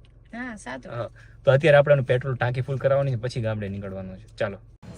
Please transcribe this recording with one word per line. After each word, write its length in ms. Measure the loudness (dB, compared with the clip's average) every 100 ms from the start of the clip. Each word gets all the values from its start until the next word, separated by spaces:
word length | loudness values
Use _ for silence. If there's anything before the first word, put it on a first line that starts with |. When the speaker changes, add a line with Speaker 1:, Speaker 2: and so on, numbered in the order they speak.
| -16 -20 -18
Speaker 1:
હા, 240 | -14 -12 -12
સાત 300 | -12 -12 -12
વાર. 120 | -10
Speaker 2:
હા, 100 | -10 -12 -20 -2
તો 60 | 4
અત્યારે 280 | 4 8 6
આપણે 160 | 6
આનું 100 | 4
પેટ્રોલ 300 | 4 0 0
ટાંકી 260 | -4 -2 -2
ફૂલ 160 | -4 -2
કરાવવાની 360 | 0 2 0
છે, 40 | -4
પછી 240 | -6 -4
ગામડે 280 | -4 -4 -6
નીકળવાનું 500 | -8 -8 -10 -12 -14
છે. 180 | -16 -6
ચાલો. 220 | -6 -6 -18 -20 -20